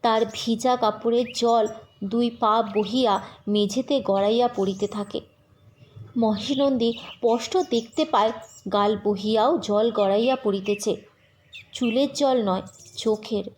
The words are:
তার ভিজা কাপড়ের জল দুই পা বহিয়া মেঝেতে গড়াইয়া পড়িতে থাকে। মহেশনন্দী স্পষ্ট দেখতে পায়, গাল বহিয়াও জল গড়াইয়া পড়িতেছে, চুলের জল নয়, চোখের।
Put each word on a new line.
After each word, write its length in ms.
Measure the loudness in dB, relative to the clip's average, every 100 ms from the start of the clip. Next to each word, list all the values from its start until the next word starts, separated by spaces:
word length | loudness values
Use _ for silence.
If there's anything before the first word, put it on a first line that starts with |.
তার 200 | 2 2 0
ভিজা 440 | -4 -4 0 0 2
কাপড়ের 480 | 0 0 0 0 -2 -2
জল 300 | 2 2 0 -4 -20 _
দুই 260 | -4 0 -2
পা 320 | 0 2 2
বহিয়া 580 | 0 -2 0 2 2 0 -4 -12 -2
মেঝেতে 520 | 0 0 -2 0 0
গড়াইয়া 440 | 2 2 2 2 0
পড়িতে 380 | 0 -2 -2 -4
থাকে। 340 | -4 -6 -8 -12 _ _ _ -20 _ -20 -20 -8 0
মহেশনন্দী 760 | 0 0 -2 0 2 2 0
স্পষ্ট 640 | -2 -12 -2 0 0 0 -2
দেখতে 480 | 0 -2 -2 -2
পায়, 280 | 0 2 2 -2 -14 -16 -4
গাল 260 | 0 2 0
বহিয়াও 540 | 0 -2 0 2 2 2
জল 320 | 0 0 2
গড়াইয়া 460 | 2 2 2 2 0
পড়িতেছে, 600 | 0 -2 -2 -2 -2 -4 -8 _ _ _ _ -20 -18
চুলের 400 | -4 0 2 0
জল 300 | 0 2 2
নয়, 200 | 0 -2 -6 -20 -18 -4
চোখের। 480 | -2 -2 -4 -6 -6